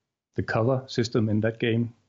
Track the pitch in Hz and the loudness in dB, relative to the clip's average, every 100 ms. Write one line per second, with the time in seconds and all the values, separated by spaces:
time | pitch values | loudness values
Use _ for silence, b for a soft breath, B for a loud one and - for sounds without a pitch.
0 | _ _ _ - 110 113 117 127 - - | _ _ _ -8 -2 0 2 0 -2 -4
1 | 117 127 110 107 113 113 120 113 117 - | 0 0 2 2 0 0 0 0 -2 -6